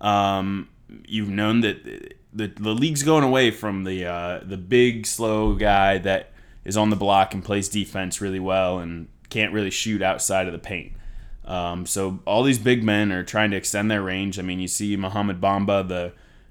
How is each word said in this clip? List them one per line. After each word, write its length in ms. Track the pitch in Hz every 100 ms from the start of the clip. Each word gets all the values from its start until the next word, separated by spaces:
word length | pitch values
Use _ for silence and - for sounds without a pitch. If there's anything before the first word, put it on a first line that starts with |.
um, 680 | 104 101 98 98 95 98 - _ - - -
you've 240 | 110 101
known 320 | 98 107 117
that 220 | 110 95 58 50 - - _
the, 160 | 104 104
the 260 | - 107
league's 300 | 113 156 147
going 200 | 139 156
away 280 | 135 131 123
from 320 | 107 107 98
the, 220 | 95 92 90
uh, 340 | 87 87 90
the 140 | 92 95
big, 480 | 90 123 123 117 104
slow 500 | - 110 107 107 101
guy 420 | 107 98 98 95
that 320 | 95 95 - - - -
is 140 | - 104
on 120 | 107
the 60 | 101
block 380 | 101 98 95
and 100 | 98 90
plays 240 | 101 92
defense 500 | 107 95 98 92 -
really 200 | 101 95
well 400 | 92 92 92 90
and 280 | 85 85 82 - -
can't 240 | 117 90
really 160 | 104 98
shoot 320 | - 110 104
outside 460 | 95 92 - 95 92
of 60 |
the 60 | 85
paint. 340 | - 92 - - - - - - -
Um, 400 | 90 87 87 85
so 340 | 101 95 95 -
all 180 | 104
these 160 | 135 123
big 240 | 113 123
men 280 | 110 104 104
are 120 | 92
trying 280 | 90 107 107
to 60 | 95
extend 340 | - 104 107
their 100 | 107
range. 360 | 95 92 98 95
I 40 |
mean, 180 | 92 90
you 80 | 90
see 280 | - 104 101
Mohamed 420 | 95 101 101 90
Bamba, 480 | 98 101 101 98 95
the, 260 | 90 87 - - - -